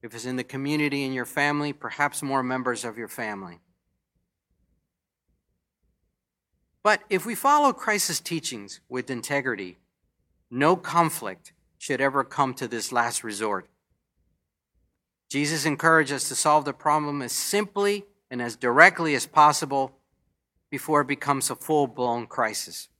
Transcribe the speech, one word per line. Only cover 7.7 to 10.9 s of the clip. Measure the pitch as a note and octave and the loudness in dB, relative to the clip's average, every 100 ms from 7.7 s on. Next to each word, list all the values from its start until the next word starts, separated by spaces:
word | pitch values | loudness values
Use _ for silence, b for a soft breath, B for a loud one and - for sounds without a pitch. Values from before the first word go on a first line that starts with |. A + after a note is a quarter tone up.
Christ's | G3 - G#3 - D#3 | 2 -2 0 0 -4
teachings | - E3 - A#2+ G2+ - _ | -4 -6 -6 -10 -14 -18 _
with | B2+ B2 | -10 -6
integrity, | B2+ - C#3+ C3 G#2+ F#2 F2+ _ _ _ _ _ _ _ | -8 -2 -2 -2 -4 -6 -14 _ _ _ _ _ _ _
no | A#2+ D3 F3+ | 2 4 4
conflict | - | 2